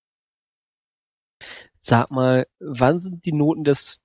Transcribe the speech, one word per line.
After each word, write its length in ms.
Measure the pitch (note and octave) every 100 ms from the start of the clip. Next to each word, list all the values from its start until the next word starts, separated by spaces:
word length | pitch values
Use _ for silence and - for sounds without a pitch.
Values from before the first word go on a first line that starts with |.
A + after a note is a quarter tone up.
| _ _ _ _ _ _ _ _ _ _ _ _ _ _ - - - _
Sag 280 | - A#2 -
mal, 340 | C3 C3 B2+ C3 _
wann 420 | E3 B2 B2+ E3+
sind 240 | F#3 F3 F3
die 80 |
Noten 300 | D3+ D3 D#3
des 400 | D3 C#3 - -